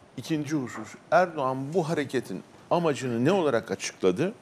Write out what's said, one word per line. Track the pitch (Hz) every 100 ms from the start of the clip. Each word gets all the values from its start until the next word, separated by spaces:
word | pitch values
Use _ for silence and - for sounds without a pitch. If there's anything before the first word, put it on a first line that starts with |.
| - -
ikinci | - 156 139 156
husus, | 120 113 110 - -
Erdoğan | 165 185 156 131 135 139
bu | 180 151
hareketin | 160 131 131 - 92 - - -
amacını | 165 165 127 131 117 131
ne |
olarak | 196 151 117 -
açıkladı? | 95 - - 95 92 180 -